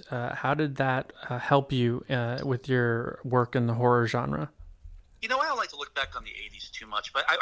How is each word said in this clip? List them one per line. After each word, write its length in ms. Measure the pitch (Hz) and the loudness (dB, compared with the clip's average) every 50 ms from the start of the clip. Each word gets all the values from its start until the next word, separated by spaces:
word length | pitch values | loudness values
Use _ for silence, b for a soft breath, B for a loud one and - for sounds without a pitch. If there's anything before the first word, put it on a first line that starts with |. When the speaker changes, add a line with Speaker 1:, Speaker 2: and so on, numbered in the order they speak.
| - - | -8 -6
Speaker 1:
uh, 240 | 139 123 120 123 - | -6 -6 -4 -4 -4
how 180 | - - 131 143 | -2 0 0 2
did 220 | 151 156 147 135 | 2 0 0 0
that, 360 | 127 135 131 127 131 - - - - - - | 0 2 2 2 2 -2 -4 -10 -14 -8 -6
uh, 120 | 131 123 | -6 -4
help 320 | - - 143 139 139 139 | 2 4 4 4 4 2
you, 340 | 139 127 120 117 117 123 - - | 2 2 4 4 2 0 -2 -2
uh, 300 | 135 123 120 117 120 131 - | -2 0 0 -2 -2 -2 -2
with 260 | 143 127 120 - - | -2 -2 -2 0 2
your 500 | 131 127 120 117 117 117 120 - - - - | 2 4 4 4 2 0 -2 -4 -6 -8 -4
work 320 | 135 120 127 120 117 - | 0 2 2 4 4 2
in 100 | 131 120 | 2 2
the 80 | 117 117 | 2 2
horror 320 | 117 123 123 123 120 117 | 4 4 6 6 6 4
genre? 460 | 113 - 120 123 139 143 147 151 143 - - - - - - - - - - - _ - - - | 4 2 0 -2 -2 -2 -4 -4 -6 -10 -14 -20 -18 -18 -18 -18 -18 -18 -20 -20 _ -16 -10 -4
Speaker 2:
You 60 | 226 | 0
know, 100 | 262 269 | 0 0
I 80 | 294 320 | 0 0
don't 100 | 285 240 | 0 -2
like 120 | 208 - | -4 -4
to 80 | - 143 | -6 -10
look 180 | 147 - - | -10 -6 -4
back 200 | 143 135 - - | -4 -4 -4 -6
on 80 | 123 110 | -8 -12
the 60 | 110 | -12
eighties 400 | 110 104 107 107 110 107 - - | -12 -12 -14 -14 -14 -16 -16 -14
too 140 | - - 113 | -14 -14 -10
much, 260 | 110 104 104 104 - - | -6 -6 -6 -6 -4 -4
but 120 | 135 147 143 | -2 0 0
I, 100 | 160 180 | 2 4